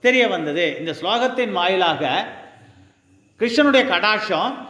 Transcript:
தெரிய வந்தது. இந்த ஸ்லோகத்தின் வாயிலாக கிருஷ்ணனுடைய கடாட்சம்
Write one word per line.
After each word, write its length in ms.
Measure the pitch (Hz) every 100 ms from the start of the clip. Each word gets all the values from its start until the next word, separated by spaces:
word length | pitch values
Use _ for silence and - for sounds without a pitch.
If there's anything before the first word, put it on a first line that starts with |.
தெரிய 200 | 247 254 226
வந்தது. 380 | 185 156 147 170 135
இந்த 140 | 160
ஸ்லோகத்தின் 600 | 139 170 233 247 247 233
வாயிலாக 500 | 190 175 190 175 151 147 151 214 - - - - - - _ _ _ _ _
கிருஷ்ணனுடைய 440 | 233 233 294 262 233
கடாட்சம் 680 | 175 208 214 - 165 214 269 -